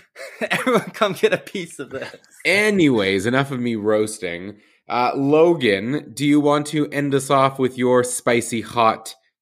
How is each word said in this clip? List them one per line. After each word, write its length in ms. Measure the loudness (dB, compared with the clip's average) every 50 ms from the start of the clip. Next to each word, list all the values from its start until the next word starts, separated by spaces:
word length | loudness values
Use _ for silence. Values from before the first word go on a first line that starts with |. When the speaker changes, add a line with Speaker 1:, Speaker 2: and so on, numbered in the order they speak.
| _ _ _ -18 -18 -18 -10 -10
Speaker 1:
Everyone 500 | -6 -4 -4 -2 0 0 0 0 0 -2
come 220 | -2 -2 -2 -2 0
get 200 | 0 0 0 0
a 40 | -2
piece 420 | -4 -8 -10 -10 -10 -10 -12 -14
of 100 | -14 -12
this. 260 | -12 -12 -12 -12 -14 -18 _ _ _ -6 -2
Speaker 2:
Anyways, 800 | 0 2 2 2 2 2 4 4 4 4 4 2 2 2 0 0
enough 260 | 0 0 0 0 -2
of 80 | -4 -4
me 160 | -4 -4 -4
roasting. 840 | -2 0 0 2 2 0 -2 -6 -8 -8 -8 -8 -10 -10 -14 -16 -18 _ _ _ _ _ -6
Uh, 240 | -2 0 0 0 0
Logan, 960 | -2 0 2 4 6 6 4 4 2 2 2 0 0 0 -4 -6 -6 -8 -10 -8
do 120 | -4 0
you 140 | 2 2 4
want 280 | 4 2 0 0 -2 -2
to 200 | -4 -4 -4 -2
end 240 | -4 -4 -2 -2 -2
us 160 | -2 0 0
off 300 | 2 2 2 2 0 0
with 180 | -2 -2 -2 0
your 260 | 0 2 2 2 2
spicy 580 | 0 -4 -4 -2 0 0 0 0 -2 -6 -8
hot 540 | -8 -4 -2 0 2 2 2 0 -6 -16 -20 -20 _ _ _ _